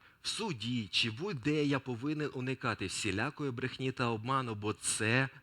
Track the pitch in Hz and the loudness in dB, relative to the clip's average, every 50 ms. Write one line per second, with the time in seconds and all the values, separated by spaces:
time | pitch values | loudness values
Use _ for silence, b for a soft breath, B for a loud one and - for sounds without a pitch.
0 | B B B B - - - - 220 214 151 107 104 120 127 120 107 92 - - | B B B B -6 -6 -4 -2 -2 -4 -4 -4 -4 -2 -2 -2 -2 0 0 2
1 | - 117 110 117 170 208 190 127 107 147 151 156 147 143 143 135 - 131 123 110 | 2 2 0 -2 -4 -4 -4 0 0 2 4 4 4 4 2 2 0 -2 -4 -2
2 | 127 147 156 151 151 135 - 135 127 131 131 - - 120 104 - 101 92 - - | -2 -2 -2 -2 -2 -4 -4 -4 -2 -2 -2 0 0 0 0 0 -2 -4 -2 -2
3 | - 104 92 101 117 147 - - 147 139 123 120 123 127 - - 131 131 123 - | 0 0 2 2 0 -2 -2 -2 -4 -4 -2 -2 -4 -4 -4 -2 -2 -2 0 0
4 | 127 117 117 110 110 123 135 135 127 117 110 104 101 107 107 - - - - - | 0 2 0 0 0 0 2 2 0 0 -4 -2 -2 -2 -2 0 -2 -2 0 2
5 | 110 107 117 131 135 131 - - | 4 6 6 6 4 2 -2 -8